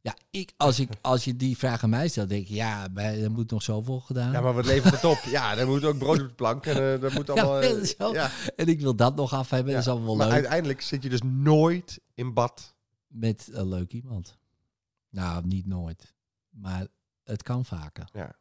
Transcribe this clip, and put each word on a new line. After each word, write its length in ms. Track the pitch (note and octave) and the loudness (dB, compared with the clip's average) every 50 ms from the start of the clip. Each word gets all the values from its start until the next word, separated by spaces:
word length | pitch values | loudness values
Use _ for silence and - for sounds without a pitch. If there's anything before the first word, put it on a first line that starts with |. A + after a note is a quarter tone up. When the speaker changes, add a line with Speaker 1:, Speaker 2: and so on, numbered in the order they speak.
Speaker 1:
Ja, 160 | _ A2+ G#2 _ _ _ | _ -10 -10 _ _ _
ik, 220 | - F#3+ F#3+ - - | -10 -10 -10 -10 -4
als 220 | _ D3 D3 B2+ A#2 | _ 2 4 4 4
ik, 80 | C3+ A#2+ | 0 -2
Speaker 2:
<laughs> 100 | A2 G2+ | -4 -6
Speaker 1:
als 240 | _ B2+ B2+ B2+ A#2 | _ 2 2 2 2
je 120 | C3+ B2 | 0 -2
die 200 | B2 C3 C3 B2+ | 0 0 -2 0
vraag 260 | - - C3 A#2+ A#2 - | 0 0 -2 0 2 2
aan 80 | A2+ | 2
mij 180 | A2 A#2+ D3+ E3+ | 2 4 2 0
stelt, 200 | - - G#2 F#2+ | 0 -2 -2 -2
denk 140 | G2+ G#2 F#2+ | -2 -4 -4
ik, 60 | F#2+ G#2 | -4 -4
"Ja, 340 | G#2 A2+ A2+ G#2+ G2+ G2 F#2 F#2 | -4 -2 -2 -4 -6 -6 -8 -6
maar 120 | G2 G2+ | -4 -4
er 260 | G#2+ G#2+ G#2+ A2 A2 | -4 -2 -2 -2 -2
moet 200 | A2 A#2 A#2 A#2 | 0 -2 -2 -2
nog 120 | - A2 - | -2 -4 -2
zoveel 380 | - A2 G#2+ A2 B2 C3 B2+ | -2 -4 -4 -2 -4 -6 -6
gedaan." 320 | B2+ - C3 B2+ A#2+ B2 C3+ | -6 -6 -4 -2 -2 0 0
Speaker 2:
Ja, 80 | D3 | 2
maar 140 | B2+ B2+ B2 | 2 2 2
wat 100 | A#2+ A#2+ | 2 4
levert 280 | B2 C3+ C#3 B2 F#3 F3 | 4 4 6 6 6 4
het 100 | C#3 - | 6 6
op? 140 | E3+ D#3 - | 4 4 4
Ja, 380 | - B2+ A#2+ - B2+ A2 G#2 | 2 -2 -2 0 0 0 0
er 100 | G#2+ B2+ | 0 0
moet 180 | C3 C3+ C#3+ C#3 | 2 2 2 2
ook 140 | D#3 D3+ C#3 | 0 0 0
brood 220 | C3 C#3 D#3 D#3 C#3 | 2 2 2 2 2
op 60 | C3 | -2
de 60 | A#2+ | -6
plank 320 | - B2 A2+ A#2 C#3 - | -2 0 0 0 0 -2
en, 280 | D#3+ D3 C3 C3+ C3+ C3+ | -2 0 2 2 2 0
eh, 60 | C3 | 0
dat 120 | B2+ C3+ C3+ | 0 0 -2
moet 120 | C#3 C#3+ | -2 -2
Speaker 1:
<laughs> 0 | |
Ja, 60 | C#3+ C#3+ | 0 2
Speaker 2:
allemaal, 280 | A3 G#3+ C#3 C#3 C3+ | 2 2 2 2 4
eh, 80 | C3+ B2+ | 4 2
Speaker 1:
dat 100 | A#2 - G#3 | 2 2 -2
is 140 | - - | -4 -4
wel 160 | _ G3 G#3+ A#3 | _ -4 -2 0
Speaker 2:
ja. 180 | D#3+ D#3 - - - - - - | 0 -2 -2 -4 -6 -8 -8 -4
Speaker 1:
En 100 | - E3 E3 | -2 2 2
ik 120 | E3 D3+ | 2 2
wil 160 | D3 C3+ B2 | 2 0 2
dat 200 | G#2 A#2 B2+ C3+ | 4 4 2 4
nog 160 | - C#3+ B2+ - | 2 -2 -2 -2
af 180 | C3+ C3 - | -4 -4 -2
hebben, 220 | - B2+ B2+ C3 C#3 | -2 -2 0 0 0
Speaker 2:
Ja. 40 | B2 | 0
Speaker 1:
dat 80 | A2+ | 0
is 60 | B2 B2+ | 0 0
allemaal 160 | A#2+ A2+ A2+ | -2 0 0
wel 80 | A2 | 2
Speaker 2:
Maar 100 | G#2+ A2 | 2 4
Speaker 1:
leuk. 100 | A2 A2+ | 4 4
Speaker 2:
uiteindelijk 440 | D3 C#3+ A#2+ D3 E3 E3+ D3 C3+ - | 2 2 2 0 0 0 0 -4 -4
zit 220 | - - - C#3 B2+ | -4 -6 -6 -4 -4
je 60 | C#3 | -2
dus 140 | B2 B2 A#2 | -2 -2 0
nooit 760 | C3 B2+ C3 C#3 D3 D#3 D#3 D#3 E3 E3+ F3+ F3 - - - _ _ _ | 0 -2 2 4 4 6 6 6 4 2 0 -4 -10 -18 -20 _ _ _
in 200 | - B2 B2+ A#2 | -10 -8 -4 0
bad. 400 | A2+ A#2+ B2 - - - - _ _ _ _ _ _ _ | 0 0 0 -2 -8 -20 -20 _ _ _ _ _ _ _
Speaker 1:
Met 420 | _ _ A2+ A2+ A2+ G#2+ G#2 - - A2 | _ _ -4 -2 -2 -2 -2 -6 -14 -8
een 160 | A#2 G2 F#2 | -6 -4 -4
leuk 240 | F#2+ F2+ F2+ F2 - | -2 -4 -6 -6 -8
iemand. 460 | A#2 B2 C3 A#2+ G2 E2+ - - _ _ _ _ _ _ _ _ _ _ _ _ _ _ _ | -12 -12 -10 -10 -10 -10 -12 -16 _ _ _ _ _ _ _ _ _ _ _ _ _ _ _
Nou, 380 | - F#2+ F2+ F2+ E2+ F2 E2+ | -8 -6 -4 -4 -4 -4 -4
niet 200 | F2+ F#2+ F#2+ F2+ | -2 -2 -4 -4
nooit. 480 | F#2+ F#2+ F2+ F2 E2 E2 - - _ _ _ _ _ _ _ _ _ | -4 -6 -6 -6 -8 -10 -12 -16 _ _ _ _ _ _ _ _ _
Maar 380 | _ A2+ G2+ F#2+ F#2 F2+ F#2+ G#2 _ _ _ _ _ _ _ | _ -16 -12 -8 -8 -8 -8 -10 _ _ _ _ _ _ _
het 180 | - - G2+ - | -10 -10 -10 -6
kan 220 | - B2+ B2 B2+ | -6 -4 -4 -4
vaker. 440 | - - E2+ D#2 D2+ _ - D#2+ - _ | -6 -8 -12 -12 -14 _ -16 -18 -14 _
Speaker 2:
Ja. 240 | G#2+ F2 - - _ | -12 -14 -14 -14 _